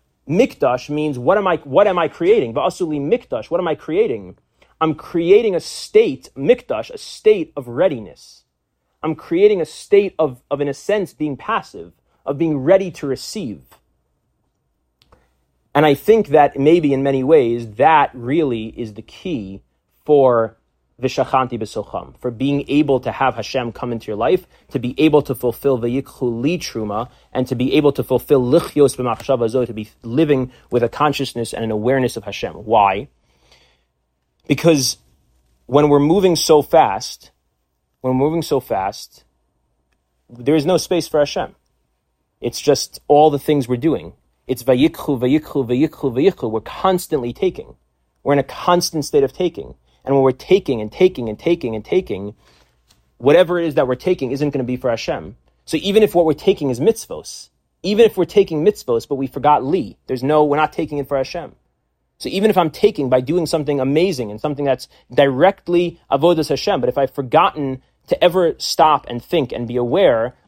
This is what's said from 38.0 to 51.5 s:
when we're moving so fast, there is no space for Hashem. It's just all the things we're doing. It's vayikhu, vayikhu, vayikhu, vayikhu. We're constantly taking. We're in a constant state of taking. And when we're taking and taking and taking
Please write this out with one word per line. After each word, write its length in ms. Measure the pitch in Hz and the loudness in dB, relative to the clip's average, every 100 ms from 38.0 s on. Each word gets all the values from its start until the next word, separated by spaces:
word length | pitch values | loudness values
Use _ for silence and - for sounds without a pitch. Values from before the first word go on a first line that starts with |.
when 120 | 131 | -4
we're 120 | 131 143 | 0 0
moving 180 | 165 | -2
so 160 | 151 139 | -2 -2
fast, 640 | - 101 95 - - _ _ _ _ _ _ _ _ _ _ _ _ | -2 -4 -4 -8 -14 _ _ _ _ _ _ _ _ _ _ _ _
there 260 | 120 123 156 | -6 0 2
is 100 | 147 | 2
no 100 | 180 | 0
space 300 | - 175 160 | 0 -2 0
for 120 | 156 | 0
Hashem. 360 | 143 - - _ _ _ _ _ _ _ _ _ | 0 -2 -8 _ _ _ _ _ _ _ _ _
It's 200 | 120 - | -8 -4
just 380 | - 139 - - - | 0 0 -2 -10 2
all 240 | 147 156 | 4 4
the 80 | 143 | 2
things 280 | - 147 123 | 0 0 0
we're 100 | 123 | -2
doing. 360 | 151 120 82 - _ _ - | -2 -2 -6 -18 _ _ -8
It's 160 | 127 | -4
vayikhu, 560 | - 127 156 - - 135 | 0 2 2 0 -6 -2
vayikhu, 440 | 127 151 151 143 120 | 0 0 -2 -4 -2
vayikhu, 480 | 123 156 - 139 | 0 -2 -2 -4
vayikhu. 380 | 120 175 180 120 | 0 0 0 -4
We're 80 | 110 | -6
constantly 720 | - - 190 185 - 151 120 | -8 -4 -2 0 -2 -4 -4
taking. 460 | 120 190 - - - _ _ _ _ | -4 -4 -4 -12 -20 _ _ _ _
We're 100 | - | 0
in 60 | 143 | 0
a 40 | |
constant 600 | - - - 175 175 160 143 | 0 -4 0 0 0 -6 -2
state 180 | 151 | 0
of 80 | 135 | 0
taking. 440 | - 180 - 64 - _ _ | 0 -6 -6 -14 -20 _ _
And 100 | - | -2
when 80 | 139 | 2
we're 120 | 131 | 2
taking 480 | 127 - 185 185 120 | 0 -2 -2 -2 -6
and 100 | 107 | -6
taking 380 | - 185 185 113 | 0 0 0 -8
and 100 | 107 | -4
taking 360 | - | -2